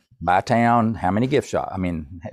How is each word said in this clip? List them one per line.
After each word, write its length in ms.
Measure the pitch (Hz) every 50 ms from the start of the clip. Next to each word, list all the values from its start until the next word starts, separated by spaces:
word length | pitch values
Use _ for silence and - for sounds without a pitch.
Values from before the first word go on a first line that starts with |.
| _ _ _ -
by 200 | 85 87 92 95
town, 540 | - - 120 117 117 117 120 120 110 110 113
how 160 | 92 - 90
many 160 | 95 107 123
gift 220 | 131 147 131 - -
shops, 240 | - 78 67 - -
I 40 | 95
mean, 420 | 92 87 85 80 78 71 90 85 87 110